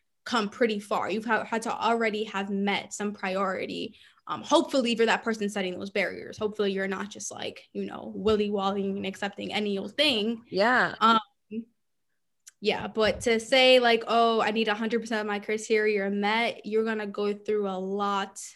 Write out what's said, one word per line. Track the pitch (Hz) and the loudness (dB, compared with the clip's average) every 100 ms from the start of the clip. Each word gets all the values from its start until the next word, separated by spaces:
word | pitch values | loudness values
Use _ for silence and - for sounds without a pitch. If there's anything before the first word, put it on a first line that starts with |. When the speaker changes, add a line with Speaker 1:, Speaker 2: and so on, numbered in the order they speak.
| _ _ | _ _
Speaker 1:
come | - 240 208 | -2 -2 -2
pretty | - 240 208 | 0 0 0
far. | - 196 104 | -2 -2 -2
You've | 208 | -4
ha-, | 220 220 | 0 -2
had | 214 226 | 0 -4
to | 226 | -4
already | - 220 233 220 208 | -2 0 2 0 -2
have | 214 190 202 | -4 -6 -4
met | 196 202 185 - | -2 0 -2 -4
some | - 208 | -6 -6
priority. | 208 196 185 190 185 - 170 208 - - _ - | -4 -4 -2 -2 -4 -6 -8 -10 -12 -20 _ -10
Um, | 131 | -10
hopefully | - 302 - 277 233 | 4 4 4 0 2
for | 220 226 | 2 2
that | 196 | 2
person | 233 220 202 | 0 -4 -4
setting | 208 185 180 | -2 -4 -6
those | 202 | -4
barriers. | 202 180 190 - - | -2 -2 -4 -12 -6
Hopefully | 214 208 202 | -6 0 0
you're | 190 196 | 0 -4
not | 190 202 | -4 -8
just, | 208 - | -10 -12
like, | - - - - | -8 -10 -10 -12
you | 202 | -8
know, | 196 - - | -8 -8 -10
willy-wallying | 208 196 214 208 208 196 202 196 196 | -2 0 2 2 0 0 -2 -2 -4
and | 190 | -6
accepting | 196 202 202 202 | -6 -8 -6 -6
any | 208 208 196 | -4 -2 -2
old | 202 - | -4 2
thing. | 302 226 208 226 - | 2 2 0 -4 -4
Speaker 2:
Yeah. | 185 220 254 175 - | 2 4 4 2 4
Speaker 1:
Um, | 220 226 - _ _ 214 226 _ _ _ _ _ _ _ - _ | 4 4 2 _ _ -10 -10 _ _ _ _ _ _ _ -20 _
yeah, | 202 - 214 | -2 0 -4
but | 220 214 - | 2 2 2
to | 247 226 | 0 0
say, | 220 262 254 254 | 4 6 8 8
like, | 240 226 - | 6 2 4
"Oh, | 226 226 226 | 4 4 4
I | 208 | 2
need | 220 220 | 0 0
a | |
hundred | 208 226 233 | 0 0 -2
percent | 226 220 | -2 -4
of | 214 | -2
my | 202 | -4
criteria | 202 214 214 214 214 208 | -4 -6 0 2 4 2
are | 196 | 0
met," | 202 202 226 233 - - | 0 0 2 0 -4 -2
you're | 214 | 0
gonna | 220 220 208 | 0 -2 -4
go | 196 208 | -2 -2
through | 208 208 214 196 | -2 -2 -2 0
a | 185 | -2
lot | 190 196 202 196 196 - - | -4 -2 0 -2 -4 -10 -18